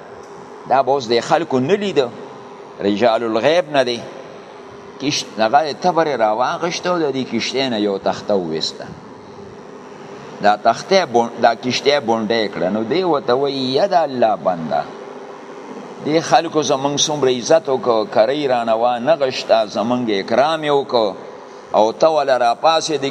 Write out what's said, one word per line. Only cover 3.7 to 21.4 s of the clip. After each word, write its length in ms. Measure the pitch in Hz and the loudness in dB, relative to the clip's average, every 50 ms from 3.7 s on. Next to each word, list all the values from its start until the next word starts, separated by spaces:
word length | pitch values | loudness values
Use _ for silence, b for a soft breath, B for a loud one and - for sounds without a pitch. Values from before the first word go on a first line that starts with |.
نه 120 | 147 139 127 | 2 2 2
دی. 160 | 123 120 117 - - - - - - - - - - - - - - - - - - - - | 2 0 -4 -6 -12 -14 -16 -16 -16 -16 -18 -18 -18 -20 -20 -18 -18 -18 -18 -18 -18 -14 -6
کشت-، 380 | 127 143 139 - - - - 107 | -4 -2 -2 -2 -6 -8 -4 -2
هغه 320 | 110 113 123 147 160 147 | 0 4 4 4 2 2
یې 40 | 131 - | -4 0
تبر 240 | - 180 165 165 160 151 | 0 0 2 2 2 0
یې 100 | 139 113 | 2 2
راواغشته 680 | 110 107 110 113 123 143 170 156 165 180 170 - - 180 | 2 2 2 2 0 -2 -2 -2 -4 -4 -4 -4 -2 -2
او 100 | 180 170 | 0 0
د 140 | 156 139 135 | 0 0 0
دې 100 | 135 123 - 117 | -2 -4 -2 -2
کشتۍ 360 | 113 104 - 107 131 135 131 | -4 -4 -2 -2 -2 -2 0
نه 80 | 117 104 | 0 0
یو 180 | 104 101 98 95 | 0 0 0 0
تخته 360 | - 98 92 - - - 104 | 0 -2 -2 -2 -2 0 0
وویسته. 520 | 95 87 80 80 78 - - - - 76 78 78 - - - - - - - - - 101 - - - - - - - - - - - - - - - - - - - - | 0 0 0 -4 -4 -4 -4 -6 -10 -14 -14 -14 -16 -18 -18 -20 -20 -18 -18 -18 -18 -18 -18 -18 -18 -18 -18 -18 -18 -18 -18 -18 -18 -16 -16 -16 -16 -16 -16 -14 0 2
دا 140 | 101 104 104 | 2 2 4
تختې 480 | - 113 117 - - - 190 190 170 139 117 | 4 2 2 2 0 2 2 2 2 4 2
بون-، 280 | 120 117 113 - - | 2 2 2 -2 2
دا 140 | 117 117 117 | 2 2 2
کشتۍ 440 | - - 123 117 - - 135 143 143 | 2 -2 -4 -4 0 2 2 2 2
بونډه 320 | 127 107 117 113 110 98 | 2 0 0 0 0 0
یې 180 | 113 113 107 95 - | 0 0 0 -2 -2
کړه. 160 | 80 85 90 101 | -2 -2 0 0
نو 100 | 107 113 | -2 -2
دی 200 | 110 139 180 190 | -2 -2 0 0
ورته 300 | 175 151 139 - 120 123 | 0 0 0 2 0 0
وایي، 400 | 135 143 139 139 135 131 127 131 | 2 2 -2 -2 -2 -4 0 0
یا 140 | 143 196 202 | 0 2 2
د 60 | 185 | 2
الله 420 | 170 160 143 131 123 113 110 101 | 2 0 0 0 2 2 2 2
بنده، 480 | 87 - 92 90 85 80 76 73 73 73 - - - - - - - - - - - - - - - - - - - - - - - - | 2 0 -2 -2 -2 -4 -4 -2 -2 -4 -4 -10 -14 -14 -14 -16 -16 -16 -16 -18 -18 -16 -18 -18 -16 -16 -16 -14 -14 -14 -16 -14 -10 -6
دې 140 | 139 151 165 | 0 0 0
خلکو 400 | 151 - 165 147 165 160 143 156 | 2 4 4 4 4 4 0 0
زمونږ 360 | 143 120 147 135 139 143 143 139 - 160 | 2 2 0 0 0 -2 0 0 0 -2
څومره 220 | 151 147 131 131 | 0 2 2 2
عزت 400 | 127 123 107 - 160 - - 139 | 2 2 2 4 4 4 4 2
وکړو، 380 | 131 123 104 123 113 110 104 98 - | -2 0 2 2 2 2 2 0 2
کرۍ 340 | 113 107 120 143 151 147 131 | 2 4 4 2 0 0 0
رانه 280 | 127 117 117 117 110 | 0 0 2 0 0
وانه 400 | 113 120 120 123 117 120 147 165 | 2 2 0 0 0 2 0 2
غشته، 500 | 143 139 131 123 - - - 107 113 110 | 2 2 -2 -2 -4 0 2 2 2 2
زمونږ 440 | 98 - 110 104 120 123 123 123 110 | 0 -2 -2 0 0 0 0 0 0
اکرام 540 | 104 98 95 101 117 120 139 156 165 156 156 | 0 0 0 0 2 2 2 2 2 -2 0
یې 60 | 147 | 2
وکړو، 440 | 143 139 131 - 127 120 110 98 90 - - - - - | 2 2 0 2 2 2 2 2 -2 -6 -12 -16 -16 -18